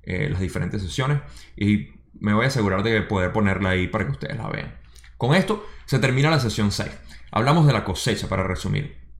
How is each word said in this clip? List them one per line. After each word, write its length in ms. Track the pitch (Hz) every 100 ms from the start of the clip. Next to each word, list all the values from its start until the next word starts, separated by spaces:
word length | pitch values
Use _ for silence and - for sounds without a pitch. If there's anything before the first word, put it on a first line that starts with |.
eh, 260 | - 90 98
las 120 | 95
diferentes 400 | 92 104 90 107
sesiones. 400 | 90 - 131 147 - - - -
Y 360 | 101 104 - - - -
me 140 | 104
voy 120 | 104 127
a 20 |
asegurar 360 | 127 101 92
de 180 | 110 110
poder 300 | - 98 90
ponerla 380 | 107 101 95 95
ahí 180 | 92 90
para 180 | - 98
que 60 |
ustedes 260 | 139 - 113
la 120 | 104
vean. 280 | - - - - - - -
Con 180 | 120 175
esto 300 | 190 214 - - -
se 140 | 131
termina 300 | 123 131 151
la 100 | 156
sesión 320 | 120 107 104
seis. 200 | 98 98 - - - -
Hablamos 340 | - 127 170 147
de 80 |
la 100 | 110
cosecha, 460 | 98 90 123 107 -
para 140 | 95
resumir. 540 | 95 87 98 98 - - -